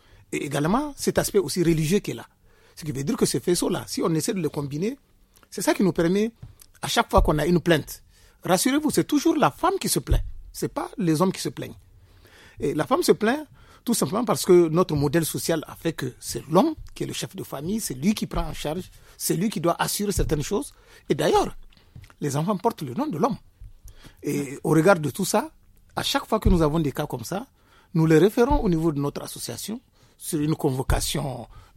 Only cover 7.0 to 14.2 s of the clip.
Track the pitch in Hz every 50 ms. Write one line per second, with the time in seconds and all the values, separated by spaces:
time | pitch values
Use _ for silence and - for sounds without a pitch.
7 | 226 - - 196 - - 156 151 151 175 175 165 - 170 170 143 120 - - -
8 | - _ _ _ - - _ _ - - 180 180 - 254 269 302 311 277 - 175
9 | 156 - 302 285 - 330 330 311 202 147 - - - 349 392 370 - 190 - 165
10 | - - 117 - - - - - - - - - 175 - - 285 339 359 - -
11 | 196 160 156 147 185 190 165 - - 151 - - 131 113 - - - - - -
12 | - _ _ - - - - - - - - - - 147 139 151 151 - 254 339
13 | 330 - 190 - 202 220 254 311 311 - - - - - - - - - 233 -
14 | 180 135 170 226